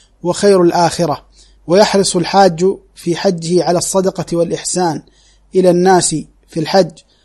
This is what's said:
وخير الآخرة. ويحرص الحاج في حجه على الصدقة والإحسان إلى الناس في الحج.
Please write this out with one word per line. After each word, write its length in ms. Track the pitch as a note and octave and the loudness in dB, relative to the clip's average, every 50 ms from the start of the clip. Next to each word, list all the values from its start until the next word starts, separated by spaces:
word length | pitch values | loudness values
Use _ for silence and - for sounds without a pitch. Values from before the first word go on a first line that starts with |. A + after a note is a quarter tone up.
| _ _ _ _ - | _ _ _ _ -6
وخير 400 | F3 E3+ - G3 G3+ G3 F#3 F3 | -6 -4 0 2 2 4 4 4
الآخرة. 640 | E3+ E3+ F3 E3+ D#3+ - - F3 D3+ C3+ - - _ _ _ _ _ _ _ _ | 2 2 2 0 0 0 -2 -4 -4 -4 -6 -10 _ _ _ _ _ _ _ _
ويحرص 500 | - E3+ G3 G#3+ - - G3+ F#3 - - | 0 2 2 2 2 2 0 0 0 -2
الحاج 480 | F#3 E3 - - G3 G3 F#3 E3 D#3+ F3+ F#3+ G3+ - _ _ _ | -2 -2 0 2 4 4 4 2 0 -2 -2 -2 -4 _ _ _
في 220 | - - E3+ E3 | -10 -6 -6 -4
حجه 480 | - - G3+ F#3 E3 D#3+ D#3+ F3+ F3 D3 | -2 -2 -2 -2 -2 -4 -2 0 0 0
على 140 | D#3 F3 F3 | 0 0 -2
الصدقة 580 | - - - G3 F#3 F#3+ F#3 - D#3 - F3 | -2 -2 -2 -2 -2 -2 -4 -6 -6 -4 -2
والإحسان 680 | E3+ E3+ F3 D#3 - - - - F3+ F3+ E3 D3 D#3 - _ _ _ _ _ _ _ _ _ - | -2 -2 -2 -4 -8 -8 -6 -4 -2 -2 -2 -4 -6 -10 _ _ _ _ _ _ _ _ _ -2
إلى 160 | F#3 F3+ F3+ | 2 2 4
الناس 460 | F3 F3 F3+ F#3+ F#3 F3 - - D#3+ D3 - - _ _ _ _ | 4 4 4 4 4 2 2 0 -4 -6 -8 -10 _ _ _ _
في 120 | - E3 | -8 -8
الحج. 300 | D#3 - - - E3+ D3+ - - - _ _ _ | -6 -4 0 -2 -2 -2 -4 -18 -20 _ _ _